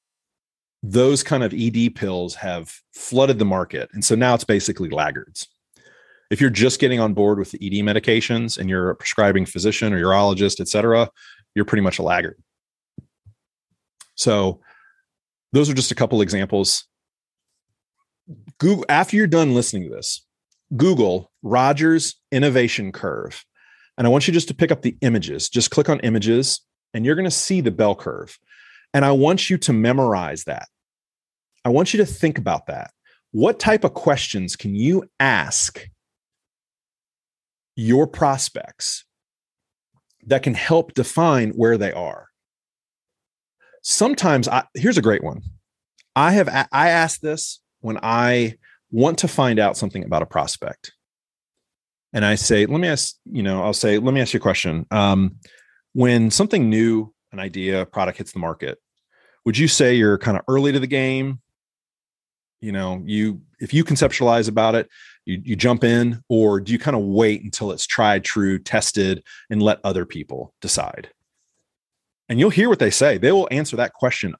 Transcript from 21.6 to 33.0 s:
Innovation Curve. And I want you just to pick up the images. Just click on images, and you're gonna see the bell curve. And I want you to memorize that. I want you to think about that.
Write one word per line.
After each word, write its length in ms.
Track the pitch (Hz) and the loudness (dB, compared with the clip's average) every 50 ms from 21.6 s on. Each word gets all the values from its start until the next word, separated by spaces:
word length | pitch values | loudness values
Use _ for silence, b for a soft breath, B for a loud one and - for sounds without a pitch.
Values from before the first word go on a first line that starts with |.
| 127 135 143 139 156 160 165 165 156 - - _ _ _ | 4 4 2 2 2 2 2 2 0 -4 -8 _ _ _
Innovation 640 | - 131 139 147 123 127 120 113 - - 104 95 92 | 0 2 2 4 4 4 2 2 0 -4 -6 -8 -8
Curve. 520 | - - 92 71 55 50 50 - - - _ _ b b b b b b b b | -8 -8 -6 -6 -6 -8 -10 -14 -18 -20 _ _ b b b b b b b b
And 100 | b 123 | b 4
I 40 | 120 | 4
want 160 | 127 147 143 | 4 4 4
you 80 | - 165 | 2 2
just 140 | 170 165 - | 0 0 -2
to 60 | 139 | -2
pick 160 | - 170 151 | 0 0 0
up 120 | - - - | 0 0 -2
the 140 | 123 - - | -4 -4 -2
images. 480 | - 127 117 107 82 78 71 71 - - | 0 0 0 0 -2 -4 -6 -8 -8 -4
Just 220 | - 120 110 - | -2 -2 -2 0
click 180 | - - 143 - | 0 0 2 2
on 120 | 151 - | 0 0
images, 600 | - 120 110 110 98 110 117 123 135 135 - - _ _ _ _ _ _ - | 0 0 0 0 2 2 2 2 2 0 -4 -6 _ _ _ _ _ _ -8
and 140 | 113 113 | -4 -2
you're 80 | 131 151 | 0 0
gonna 160 | 170 190 180 | 0 0 -2
see 300 | - - - - 190 185 | -2 -4 -2 -2 -2 0
the 100 | 147 117 | 0 0
bell 240 | 95 - 113 104 98 | 0 2 2 0 0
curve. 440 | - - - 62 - - - - - _ b b b b b b b b b b | -2 -6 -10 -10 -10 -12 -16 -20 -20 _ b b b b b b b b b b
And 120 | 143 139 | 2 2
I 80 | 139 139 | 4 4
want 380 | 135 135 156 185 190 - - | 4 4 4 2 0 0 -2
you 60 | 185 - | -2 -2
to 140 | - - 131 | 0 0 2
memorize 720 | 110 110 117 127 135 131 120 104 92 87 78 71 - - | 2 2 2 2 2 2 0 0 -2 -2 -6 -8 -10 -10
that. 240 | - 67 - - - _ _ _ _ _ _ _ _ _ _ _ _ _ _ _ _ _ _ - | -10 -10 -10 -12 -16 _ _ _ _ _ _ _ _ _ _ _ _ _ _ _ _ _ _ -2
I 40 | 123 | 2
want 260 | 120 147 175 180 - | 2 2 2 2 2
you 40 | 214 | 0
to 80 | 208 | 0
think 320 | - - - - 160 147 - | 0 0 -2 -2 0 0 -2
about 280 | 117 98 85 - - | -4 -4 -4 -4 -6
that. 240 | - 73 62 - - _ _ | -8 -12 -12 -12 -16 _ _